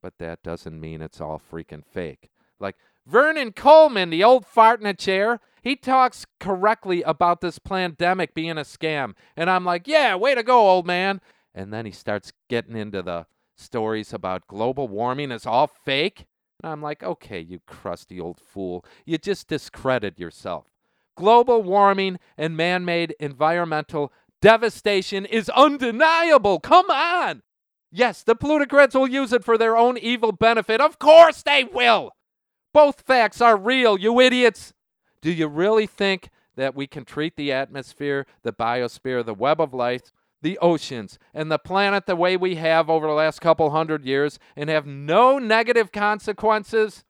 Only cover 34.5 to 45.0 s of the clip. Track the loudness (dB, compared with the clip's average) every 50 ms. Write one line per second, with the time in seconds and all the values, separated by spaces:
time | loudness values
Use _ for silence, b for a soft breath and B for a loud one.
34.5 | 2 0 -20 -20 _ _ _ _ _ _ _ _ _ _ _ -4 -2 -2 -2 -4
35.5 | -2 -2 0 2 2 2 0 -2 _ -4 -2 -2 -2 -4 -6 -16 _ _ _ _
36.5 | _ -6 -6 -6 -4 -6 -10 -10 -10 -16 -16 _ -8 -6 -6 -6 -6 -8 -6 -4
37.5 | -4 -4 -4 -6 -10 -14 -14 -14 -12 _ -6 -4 -4 -4 -6 _ _ _ _ -10
38.5 | -6 _ -4 -4 -2 -2 -4 -6 -8 -10 _ -6 -4 -4 -4 -6 -6 -4 0 -2
39.5 | 0 0 -2 -4 -4 -4 -4 -4 -4 -6 _ _ _ _ _ _ _ _ -8 -8
40.5 | -6 0 0 0 0 0 -4 -10 -12 -12 -14 -16 -18 _ _ _ _ -10 -6 -4
41.5 | -4 -6 _ -4 -4 -2 0 0 -2 -2 -2 -4 -4 0 0 0 0 0 -2 -4
42.5 | -4 -2 0 2 2 2 2 2 0 -2 0 -2 -2 0 0 -2 -2 -2 0 0
43.5 | 2 2 2 0 0 0 -2 -2 -4 -6 -4 -4 -2 -2 -2 -2 -4 -10 b b
44.5 | b b -8 -4 -4 -4 -4 -6 -16 -14